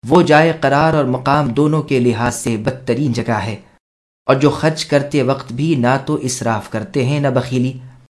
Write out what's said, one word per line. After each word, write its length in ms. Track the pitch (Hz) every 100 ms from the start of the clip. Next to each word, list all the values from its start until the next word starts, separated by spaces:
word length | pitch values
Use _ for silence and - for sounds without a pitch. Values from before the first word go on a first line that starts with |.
| 113
وہ 140 | 165
جائے 320 | 175 151 160 160
قرار 320 | 139 139 160
اور 120 | 156 131
مقام 420 | 127 131 143 139
دونوں 360 | 117 151 156
کے 160 | 147 135
لحاظ 360 | 123 107 120 120
سے 220 | - 110
بدترین 540 | 107 - - 120 147
جگہ 200 | 117 113
ہے۔" 240 | 110 101 104 - _ _ _ _ _ -
اور 100 | 131
جو 140 | 143
خرچ 360 | - 156 160 -
کرتے 380 | 143 139 151
وقت 280 | 131 135 -
بھی 240 | 120 156 151
نہ 220 | 120 135 135
تو 100 | 151
اسراف 540 | 131 - 117 110 -
کرتے 360 | - 107 147 127
ہیں 140 | 147
نہ 80 | 143
بخیلی، 460 | 131 127 127 127 - - - _ _